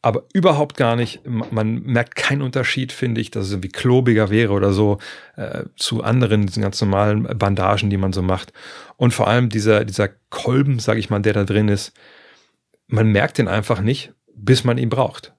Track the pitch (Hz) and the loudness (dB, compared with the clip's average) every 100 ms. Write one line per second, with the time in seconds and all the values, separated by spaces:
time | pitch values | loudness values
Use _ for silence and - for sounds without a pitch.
0 | 123 101 - 196 180 147 147 - 123 117 | 0 -2 -2 2 2 2 -2 0 0 0
1 | 120 - - 117 113 110 107 117 127 117 | -2 -6 -8 -6 -4 -2 -2 -2 0 0
2 | 120 - - 143 135 131 123 - 127 - | 0 -4 -2 -2 -2 -4 -2 -4 -6 -4
3 | 123 113 117 107 98 101 92 - 127 123 | -4 -2 -4 -4 -4 -4 -6 -2 2 4
4 | 123 110 104 107 117 101 98 98 104 104 | 4 4 4 2 2 2 2 2 2 0
5 | - - - - - - - - - 113 | -6 -20 -20 -14 -10 -10 -12 -8 -4 -2
6 | - 123 117 107 101 95 101 - 104 95 | 0 2 2 2 0 -2 -4 -2 0 2
7 | 104 107 120 107 101 98 95 101 104 98 | 2 0 -2 -2 0 2 2 0 0 0
8 | 95 95 90 92 - - - - - - | -2 -2 -2 -2 -6 -20 -20 -20 -20 0
9 | 123 120 104 117 123 107 104 107 110 98 | 0 2 2 2 2 0 2 2 2 -2
10 | 101 _ _ - - 131 139 127 110 110 | -2 _ _ -8 -2 0 0 0 0 -2
11 | 107 104 104 104 98 101 107 101 - _ | -2 0 0 0 0 2 2 0 -4 _
12 | - - - _ _ _ _ _ _ 107 | -20 -20 -20 _ _ _ _ _ _ 0
13 | 110 101 135 - 107 98 110 107 104 143 | 2 2 0 0 0 0 -2 -2 0 -2
14 | - _ _ - 104 127 123 120 123 117 | -6 _ _ -8 2 2 2 0 -2 -2
15 | 123 - - | -2 -4 -20